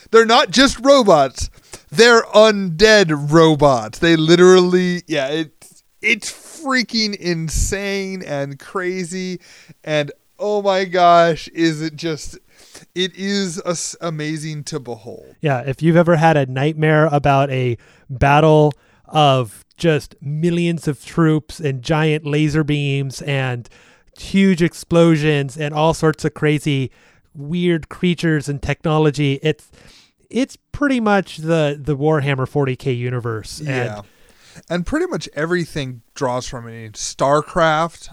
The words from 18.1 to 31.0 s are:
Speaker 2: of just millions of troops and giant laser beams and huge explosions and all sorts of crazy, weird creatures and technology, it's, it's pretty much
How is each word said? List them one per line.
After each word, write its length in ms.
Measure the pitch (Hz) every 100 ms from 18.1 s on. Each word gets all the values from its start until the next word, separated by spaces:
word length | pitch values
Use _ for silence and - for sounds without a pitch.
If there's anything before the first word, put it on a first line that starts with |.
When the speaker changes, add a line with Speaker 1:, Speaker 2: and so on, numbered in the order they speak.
| 131 139 147 160 151 151 - _ _ _
Speaker 2:
of 600 | 156 147 131 113 - _ -
just 380 | 170 151 - -
millions 640 | 135 151 170 170 170 170 -
of 160 | 139
troops 560 | - - 160 156 - -
and 240 | 156 135
giant 420 | 120 156 160 151 147
laser 380 | 147 156 151
beams 580 | 147 147 143 139 139 -
and 440 | 147 139 131 123 110 _ _ _ _ -
huge 440 | - 190 196 170
explosions 960 | 170 - - 170 170 160 151 147 139 139
and 160 | 147
all 200 | 151 160
sorts 300 | 156 160 151
of 100 | 156
crazy, 560 | - 151 151 156 139 127 - _ _ _ 151
weird 540 | 143 175 175 165 135
creatures 580 | - 180 170 170 151 135
and 140 | 143
technology, 800 | - 143 165 151 156 143 143 139
it's, 260 | 156 151 _ _ - _ _ _ _
it's 260 | 220 262 - _
pretty 280 | - 285
much 380 | 254